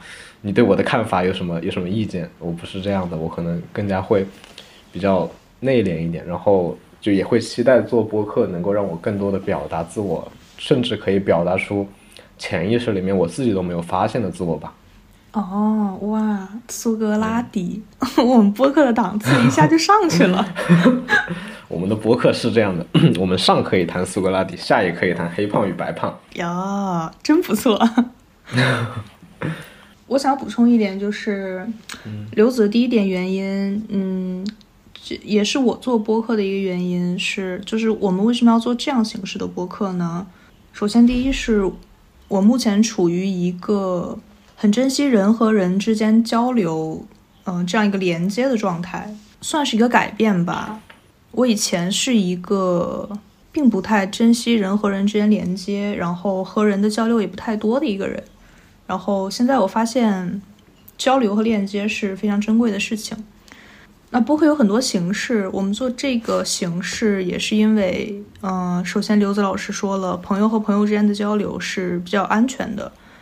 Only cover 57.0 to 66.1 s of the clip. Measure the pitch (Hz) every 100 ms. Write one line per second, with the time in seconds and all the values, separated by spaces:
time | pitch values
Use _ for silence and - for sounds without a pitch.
57 | 226 233 185 - - 214 214 247 302 196
58 | 190 - - - - - _ _ - 185
59 | - 196 190 - 247 269 196 226 226 254
60 | 226 190 180 190 - - _ _ - -
61 | - 269 220 208 220 214 196 202 208 -
62 | 202 190 214 202 208 220 240 202 - 220
63 | - 220 - - - - - - - _
64 | _ 247 233 302 311 294 208 214 254 196
65 | 170 208 - 226 190 202 196 208 254 254
66 | 277